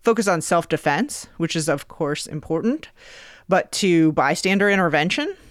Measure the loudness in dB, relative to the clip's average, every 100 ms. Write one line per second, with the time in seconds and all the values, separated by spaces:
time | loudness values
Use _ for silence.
0 | 0 0 0 -2 0 0 0 -2 0 0
1 | -2 -6 -14 -6 -4 -2 -2 -4 -6 -6
2 | -4 -4 -8 -10 -4 -2 -2 -4 -8 _
3 | -20 -20 -20 -20 0 0 0 -2 2 4
4 | 4 4 0 0 0 2 2 2 2 0
5 | 0 -2 -4 -8 -18